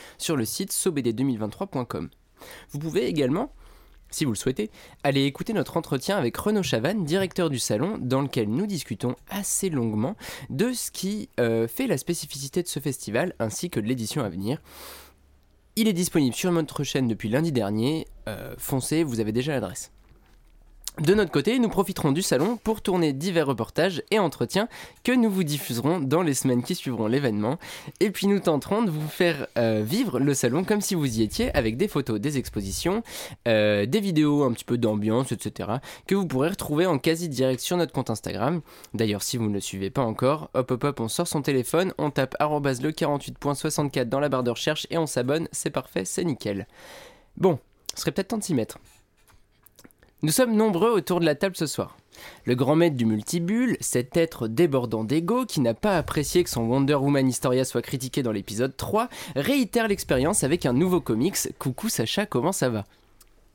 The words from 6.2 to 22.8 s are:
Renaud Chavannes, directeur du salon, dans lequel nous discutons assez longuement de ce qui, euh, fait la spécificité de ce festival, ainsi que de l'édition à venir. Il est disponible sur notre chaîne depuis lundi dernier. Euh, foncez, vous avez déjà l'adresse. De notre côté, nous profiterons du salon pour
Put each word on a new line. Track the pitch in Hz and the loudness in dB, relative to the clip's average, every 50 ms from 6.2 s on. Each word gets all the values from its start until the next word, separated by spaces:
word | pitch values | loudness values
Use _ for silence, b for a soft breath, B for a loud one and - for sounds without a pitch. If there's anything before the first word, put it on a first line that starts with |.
| 139 117 - | 0 0 -2
Renaud | - - 208 220 208 | -2 0 0 0 0
Chavannes, | 180 - - 113 113 156 208 214 170 | 0 0 0 0 0 0 0 0 -2
directeur | 139 165 196 190 170 - - 175 160 | 0 0 0 0 0 -2 -2 -2 0
du | 139 | 0
salon, | 117 - - 113 104 139 196 220 - | -2 -2 0 0 0 0 -2 -4 -4
dans | 123 123 131 135 | -2 0 0 0
lequel | 143 135 - 135 107 | 0 0 0 -2 0
nous | 101 110 147 208 | 0 0 -2 -2
discutons | 208 196 147 - - 110 - - 120 - - - - | -2 -4 -4 -4 -6 -6 -4 -4 -4 -4 -6 -8 -10
assez | 196 202 196 - - - 196 190 | -8 -6 -4 -4 -2 -2 -2 0
longuement | 156 131 117 113 107 107 113 156 220 B B B B B 139 B | 0 0 0 0 0 0 -2 -2 -4 B B B B B -10 B
de | 123 135 208 247 | -2 0 0 0
ce | 254 - - - | -2 -4 -6 -8
qui, | - - - 190 208 214 - - _ - | -8 -6 -6 -6 -4 -6 -8 -6 _ 0
euh, | 120 117 113 113 113 | 2 2 2 2 0
fait | 117 - - 269 | 0 -2 -2 0
la | 247 175 | 0 0
spécificité | 135 - - 175 - - 147 - 139 139 139 - 180 | -2 -2 -4 -4 -4 -6 -10 -10 -10 -8 -6 -4 -4
de | 170 | -4
ce | - - 147 | -4 -4 -4
festival, | - 151 127 - - - 101 120 165 185 - - | -4 -4 -6 -6 -6 -4 -2 -2 -2 -2 -2 -2
ainsi | 113 110 101 - - 175 | -4 -4 -4 -4 -6 -4
que | - 120 | -4 -2
de | 104 | -2
l'édition | 110 131 123 110 101 - 151 120 | -2 -2 -2 -4 -4 -2 -2 -4
à | 101 | -4
venir. | 82 95 98 110 143 160 - B B B B B B B B B B B _ _ _ _ _ _ _ _ _ _ - | -4 -4 -4 -4 -4 -6 -8 B B B B B B B B B B B _ _ _ _ _ _ _ _ _ _ 0
Il | 214 226 | 2 2
est | 220 190 | 2 2
disponible | 165 180 - - 180 143 123 110 | 2 0 2 2 4 4 2 2
sur | - - 185 | 0 0 2
notre | 175 165 160 135 - - 143 | 2 2 0 -2 -4 -6 -4
chaîne | - - 147 131 | -2 0 0 0
depuis | 117 107 - - 107 | 0 0 -2 -2 0
lundi | 110 143 165 165 | 0 0 0 0
dernier. | 143 120 104 98 104 110 113 135 156 160 - - - - - | 0 0 0 0 0 0 0 0 0 -2 -6 -10 -14 -14 -12
Euh, | 113 104 98 104 131 - - | -10 -10 -10 -10 -12 -12 -10
foncez, | - - 143 131 123 - 147 160 170 | -6 -4 -2 -2 -2 0 0 0 0
vous | 143 117 110 | 0 0 -2
avez | 110 104 | 0 0
déjà | 107 120 131 156 147 | 0 -2 -2 -2 -2
l'adresse. | 127 107 92 - - - - - - - - - - _ _ - - _ - - - - - - - - - - - | -2 -4 -4 -8 -10 -14 -14 -18 -20 -20 -20 -20 -20 _ _ -20 -20 _ -20 -20 -20 -20 -20 -18 -14 -14 -10 -6 0
De | 151 156 196 | 4 4 6
notre | 214 202 147 | 6 4 2
côté, | - 147 135 208 240 | 2 2 2 2 4
nous | 269 233 202 | 4 2 2
profiterons | - 190 190 - 190 - - 147 | 2 0 0 0 -2 0 2 2
du | 135 170 | 2 2
salon | 196 - - 127 156 214 240 | 2 2 2 2 2 2 0
pour | 220 - 220 220 208 | -2 -2 -2 -2 -2